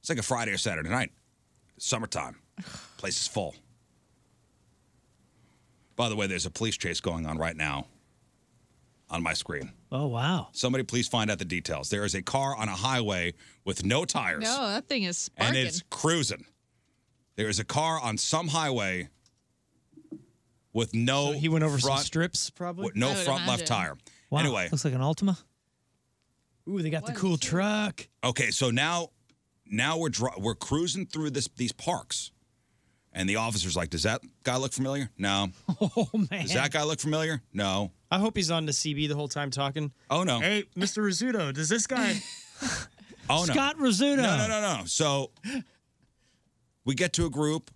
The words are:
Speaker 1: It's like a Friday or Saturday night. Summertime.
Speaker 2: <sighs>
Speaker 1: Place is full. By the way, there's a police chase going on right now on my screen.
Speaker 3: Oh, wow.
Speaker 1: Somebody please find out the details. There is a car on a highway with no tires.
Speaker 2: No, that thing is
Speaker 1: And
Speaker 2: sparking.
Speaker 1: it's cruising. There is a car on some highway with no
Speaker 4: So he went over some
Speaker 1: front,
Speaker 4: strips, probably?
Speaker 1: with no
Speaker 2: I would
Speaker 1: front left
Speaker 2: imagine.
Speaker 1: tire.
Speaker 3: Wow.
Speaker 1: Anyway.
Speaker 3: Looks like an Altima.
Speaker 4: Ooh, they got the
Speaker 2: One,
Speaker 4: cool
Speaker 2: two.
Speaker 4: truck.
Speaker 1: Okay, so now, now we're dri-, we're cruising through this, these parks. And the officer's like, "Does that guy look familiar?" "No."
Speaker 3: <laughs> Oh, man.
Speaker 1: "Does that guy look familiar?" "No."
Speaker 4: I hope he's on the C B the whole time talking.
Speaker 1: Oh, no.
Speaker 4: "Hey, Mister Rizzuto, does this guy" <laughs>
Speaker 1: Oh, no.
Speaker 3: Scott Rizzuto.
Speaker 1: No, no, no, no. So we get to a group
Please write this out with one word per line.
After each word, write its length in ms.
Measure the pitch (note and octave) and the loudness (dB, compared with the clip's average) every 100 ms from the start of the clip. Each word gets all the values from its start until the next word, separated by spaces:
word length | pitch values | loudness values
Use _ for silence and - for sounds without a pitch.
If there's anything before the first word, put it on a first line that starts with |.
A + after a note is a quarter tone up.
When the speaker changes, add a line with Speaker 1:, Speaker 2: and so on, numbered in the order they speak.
Speaker 1:
It's 80 | - | -2
like 100 | C3+ | -2
a 40 | |
Friday 300 | G#2+ B2 A2 | 0 0 0
or 60 | G2 | -2
Saturday 300 | A2+ E2 D#2 | -2 -2 -2
night. 220 | B2 - - _ _ _ _ _ - | -2 -2 -8 _ _ _ _ _ -10
Summertime. 580 | - A2 A2 - C2+ - _ - | -2 -2 -2 -6 -6 -10 _ -16
Speaker 2:
<sighs> 60 | - - - - | -14 -14 -18 -10
Speaker 1:
Place 240 | G2 - | -6 -4
is 60 | - | -4
full. 260 | - E2+ - _ _ _ _ _ _ _ _ _ _ _ _ _ _ _ _ _ _ _ _ _ _ _ - | -4 -6 -8 _ _ _ _ _ _ _ _ _ _ _ _ _ _ _ _ _ _ _ _ _ _ _ -2
By 120 | A#2+ | 0
the 80 | G#2+ | 2
way, 100 | G2 | 0
there's 200 | F2+ F#2 | -2 -4
a 40 | |
police 260 | - A2+ - | -2 -2 -2
chase 240 | F#2 D#2+ | -2 -2
going 260 | - E2 D#2+ | -2 -4 -4
on 100 | D#2 | -2
right 200 | E2 D#2+ | -4 -2
now 300 | D2+ C#2 - _ _ _ _ _ _ _ _ _ _ _ _ | -4 -2 -8 _ _ _ _ _ _ _ _ _ _ _ _
on 120 | E2 | -4
my 120 | E2+ | -2
screen. 380 | D#2+ - D2+ - - _ | -2 -4 -6 -8 -14 _
Speaker 3:
Oh, 140 | C3 D3 | -4 -2
wow. 420 | A#2 C3+ F3+ - | 0 0 0 -4
Speaker 1:
Somebody 320 | - B2+ C3 | -4 0 0
please 240 | A#2+ B2 A#2 | 0 -2 0
find 220 | A#2+ G#2+ | 0 0
out 80 | G2+ | 0
the 60 | |
details. 460 | F#2 F2+ - D2+ C#2 | -2 -4 -4 -6 -2
There 140 | G2+ | -2
is 100 | G#2 | 0
a 80 | F#2+ | -2
car 340 | F2+ C3+ C3+ B2 | -2 0 0 -2
on 120 | G#2+ | -4
a 60 | F2+ | -2
highway 580 | B2 C3 G#2+ F#2 F2 E2+ - - | 0 0 0 0 -2 -4 -16 -12
with 200 | - F#2+ | -6 -2
no 200 | F#2+ B2+ | 2 0
tires. 380 | F3+ - G2+ E2 | 2 -2 -2 -2
Speaker 2:
No, 240 | A3 C4 G#3+ | -2 0 0
that 200 | G#3 C#4 | -4 -2
thing 140 | C4+ | -2
is 280 | F#3+ F3 - - | -2 -2 -6 -2
Speaker 1:
And 100 | A2+ | 0
Speaker 2:
sparking. 180 | B2+ B2+ | 2 0
Speaker 1:
it's 160 | F3 - | -2 -8
cruising. 540 | - D#3 E3 C3 G2 - _ _ _ _ _ _ _ _ - | 0 2 2 0 -4 -10 _ _ _ _ _ _ _ _ -4
There 120 | G#2+ | -2
is 100 | G2 | 0
a 60 | |
car 360 | G#2+ C#3+ D#3+ D#3+ | 0 0 2 0
on 160 | B2 G#2+ | 0 -2
some 320 | - D#3+ E3+ | 0 0 0
highway 600 | D3 D3+ B2 G2 F#2 F2 _ _ _ _ _ _ _ _ - - - - _ _ _ _ | 0 2 0 0 -2 -6 _ _ _ _ _ _ _ _ -20 -18 -18 -18 _ _ _ _
with 220 | A2 A2+ | -2 0
no 380 | A2+ A#2 C#3 C#3+ | 2 2 4 2
Speaker 4:
So 60 | C#3+ | 2
he 100 | D#3+ | 2
went 160 | D#3+ | 4
over 140 | D#3 C#3+ | 4 4
some 120 | C3+ | 2
Speaker 1:
front, 160 | C3+ C#3+ | 2 2
Speaker 4:
strips, 440 | D#3+ F3 - - | 0 0 -2 -4
probably? 340 | - F3 F3 - | -6 -8 -6 -4
Speaker 1:
with 100 | G#2 | 0
no 120 | B2+ | 2
Speaker 2:
I 60 | |
would 100 | C#3 | 2
Speaker 1:
front 220 | F3 C3 A#2+ | 2 0 2
left 160 | B2 | 0
Speaker 2:
imagine. 40 | - | 0
Speaker 1:
tire. 320 | A2+ E2 C#2+ - - _ | 0 0 -6 -16 -20 _
Speaker 3:
Wow. 80 | C#3+ | 0
Speaker 1:
Anyway. 280 | D#3 A2+ F2+ | 2 2 0
Speaker 3:
Looks 140 | D3 | 0
like 100 | C#3+ | 0
an 60 | B2+ | 0
Altima. 360 | C3 D#3+ G3 F3+ - _ _ _ _ _ _ _ _ _ _ _ - | 0 2 2 0 -4 _ _ _ _ _ _ _ _ _ _ _ -6
Speaker 4:
Ooh, 120 | G3 | -2
they 100 | D#3+ | 0
got 140 | D#3 | -2
the 80 | - | -4
Speaker 2:
One, 80 | G#3+ | -2
Speaker 4:
cool 160 | F#3+ E3 | 2 2
Speaker 2:
two. 120 | - | 2
Speaker 4:
truck. 580 | E3+ G3+ G#3+ G#3 - - _ | 2 2 2 0 -4 -14 _
Speaker 1:
Okay, 280 | B2 B2 A#2+ | -2 2 0
so 180 | F#2+ C3 | 2 2
now, 400 | A#2 D3 E3+ E3+ _ _ _ _ _ - | 4 2 2 -2 _ _ _ _ _ -6
now 320 | G#2 C3 E3 | 0 2 2
we're 120 | E3 | 0
dri-, 200 | A#2 B2 F#2 | 0 -2 0
we're 160 | G2+ | -4
cruising 520 | A2+ - C#3+ F3 F#3+ F#3 | -4 0 0 0 -2 -4
through 240 | D#3 D3+ | -4 -2
this, 180 | C#3 - - | -2 -4 -4
these 160 | B2 | -4
parks. 580 | - - F3 - - - _ _ _ _ _ _ _ _ | -2 -2 -2 -2 -8 -8 _ _ _ _ _ _ _ _
And 160 | F2+ F#2 | -2 0
the 80 | G#2 | 2
officer's 400 | A2+ G#2 F2 E2+ | 2 0 0 0
like, 140 | E2 | -2
"Does 140 | E2+ | 0
that 160 | F#2 A#2+ - _ | 2 0 -4 _
guy 120 | - B2+ | -2 0
look 160 | C3 | 0
familiar?" 380 | - C3 C#3 B2 - | -2 -2 0 -4 -2
"No." 300 | G2 G2 G2 - - | 0 2 0 -4 -4
Speaker 3:
<laughs> 140 | - | 0
Oh, 280 | G#3 - A3 A3+ F3 | 2 2 2 2 0
man. 120 | G3+ | 0
Speaker 1:
"Does 100 | D#3 | 0
that 180 | F3 C#3 | 2 2
guy 140 | D3+ | 2
look 160 | D3 D3+ | 0 0
familiar?" 420 | D#3 D#3 D#3+ D3+ - | 0 2 0 -2 -4
"No." 380 | G2 G2+ F#2+ G2+ - _ | -2 0 2 -2 -6 _
Speaker 4:
I 120 | F3 | 2
hope 160 | G#3+ G#3+ | 2 2
he's 160 | E3 | 0
on 140 | E3 D#3 | 0 0
the 60 | |
C 220 | C#3 D#3 | -2 -2
B 140 | C#3+ D3+ | 0 0
the 80 | D3 | -2
whole 100 | D3 | -4
time 240 | D3 C#3+ | -4 -4
talking. 400 | C3 C#3 C#3 D3 - _ | -2 -2 -2 -6 -8 _
Speaker 1:
Oh, 140 | D3 | 2
no. 160 | F#3 C#3+ | 2 2
Speaker 4:
"Hey, 280 | D#3+ G#3 G3 - | 2 0 -2 -2
Mister 260 | F#3+ - | -2 2
Rizzuto, 500 | G#3 F3 B3 A3+ D3+ | 0 2 0 0 0
does 160 | C3+ D#3 | -2 0
this 200 | A3+ - | 0 2
guy" 340 | B3+ B3 G#3 - - | 2 2 0 -4 -14
<laughs> 200 | - - C4+ - - - - - - | -18 -8 -4 -4 -8 -16 -20 -18 0
Speaker 1:
Oh, 160 | D3 F3 | 0 4
no. 60 | |
Speaker 3:
Scott 260 | D4+ C#4 D#4 | 2 2 2
Rizzuto. 400 | C4+ F#3+ C#4 C#4 | 2 4 4 4
Speaker 1:
No, 180 | A#3+ E3 | 4 4
no, 100 | A3 | 2
no, 300 | A3 G#3 E3 | 2 0 -2
no. 60 | |
So 480 | - - D#3 C#3 C#3 _ G3+ C4+ - _ _ _ _ _ _ _ _ _ _ _ | -2 2 2 2 -2 _ -6 -6 -8 _ _ _ _ _ _ _ _ _ _ _
we 100 | C#3+ | -4
get 180 | C3+ F3+ | 0 0
to 120 | - E3+ | 2 0
a 40 | |
group 420 | C3 D3+ D#3 - | 2 0 0 -4